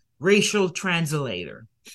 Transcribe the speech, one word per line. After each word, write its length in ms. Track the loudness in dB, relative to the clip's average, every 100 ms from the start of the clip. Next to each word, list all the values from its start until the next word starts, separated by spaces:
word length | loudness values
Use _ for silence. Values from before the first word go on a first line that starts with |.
| _ _
racial 500 | 4 4 4 2 0
translator. 1000 | -2 -2 -2 0 -2 -4 -6 -8 -14 -20 _ -20